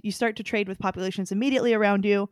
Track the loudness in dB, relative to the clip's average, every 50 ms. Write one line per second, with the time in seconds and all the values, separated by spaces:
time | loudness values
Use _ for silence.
0 | -6 -6 -2 0 0 -2 -2 -4 -8 -4 -2 -2 -2 -2 -4 -4 -4 -4 -2 -2
1 | -4 -4 -4 -4 -4 -2 -2 0 0 2 2 2 2 2 2 4 4 2 2 2
2 | 2 2 2 2 0 -4